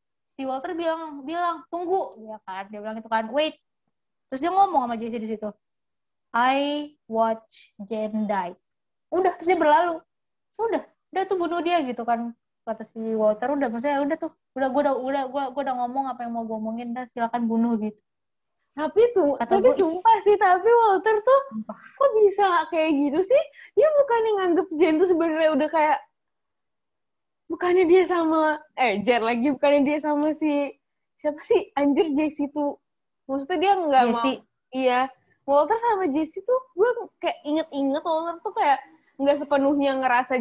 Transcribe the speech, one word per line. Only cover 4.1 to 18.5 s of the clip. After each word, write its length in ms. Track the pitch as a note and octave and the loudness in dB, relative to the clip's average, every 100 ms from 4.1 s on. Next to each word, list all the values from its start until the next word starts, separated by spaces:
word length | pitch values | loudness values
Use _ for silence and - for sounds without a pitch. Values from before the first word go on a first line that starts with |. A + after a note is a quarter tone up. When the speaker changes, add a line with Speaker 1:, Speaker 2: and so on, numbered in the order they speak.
| _ - | _ -12
Speaker 1:
Terus 100 | C4 | -6
dia 100 | E4 | -2
ngomong 320 | F#4 G4 D#4 | 2 2 2
sama 120 | B3 A#3 | -2 -4
Jesse 200 | A#3 A#3 | -6 -8
di 80 | A3 | -8
situ, 180 | A3 G#3+ G#3 _ _ _ _ _ _ _ | -8 -10 -12 _ _ _ _ _ _ _
"I 220 | A#3 B3+ C#4 C#4+ D4 D4 _ - | 0 2 2 0 -4 -8 _ -6
watch 640 | A3 A3+ A3 _ - _ - | -2 0 -2 _ -20 _ -18
Jane 480 | G3+ A3 G#3+ G#3+ G#3 | -10 -8 -6 -4 -2
die." 260 | G3+ F3 F3+ _ _ _ _ - | -4 -6 -10 _ _ _ _ -6
Udah, 240 | E4 F#4+ - | 0 0 0
terus 80 | E4 | 0
dia 120 | F4 | 2
berlalu. 420 | D#4 D4+ F4 E4 - _ _ _ _ | 4 4 2 -4 -12 _ _ _ _
Sudah, 320 | - A4+ E4+ - _ _ | -6 -4 -4 -6 _ _
udah 120 | F4+ | -6
tuh 140 | F#4+ F#4+ | -2 -2
bunuh 220 | E4+ E4+ | -2 -2
dia 160 | D#4+ F4 | 0 0
gitu 200 | C4 A#3+ | -2 -6
kan. 320 | A#3 A#3 A#3 A#3 _ _ | -4 -4 -4 -12 _ _
Kata 180 | - A3 | -12 -10
si 160 | A3 A3+ A3 | -12 -10 -6
Walter, 380 | A3 G#3+ G#3+ B3 | 0 0 0 -2
"Udah, 140 | C#4+ C4 | -2 -2
maksudnya 300 | A3+ C#4 C#4 | -4 -2 -2
udah 140 | C#4+ D#4+ | -2 -4
tuh, 140 | D#4+ _ _ | -8 _ _
udah, 160 | - C4+ | -4 -2
gua 120 | B3+ | 0
udah, 120 | C#4+ B3+ | 0 0
udah, 260 | B3+ C#4 C4 | -4 -4 -4
gua, 140 | C#4 C4+ | -6 -6
gua 140 | B3+ | -6
udah 140 | C4+ B3 | -6 -4
ngomong 260 | B3 C4 C4+ | -4 -4 -6
apa 120 | B3 A#3 | -6 -8
yang 60 | |
mau 80 | A#3 | -8
gua 160 | A3+ A3 | -8 -6
omongin, 320 | A3 A3+ A#3+ | -6 -8 -8
dah 160 | A#3+ B3+ | -10 -10
silakan 380 | - A#3 A#3+ A#3 | -6 -4 -2 -2
bunuh," 320 | A3+ A#3 A3+ | 0 0 0
gitu. 160 | G#3+ G#3 _ _ _ _ _ | -4 -8 _ _ _ _ _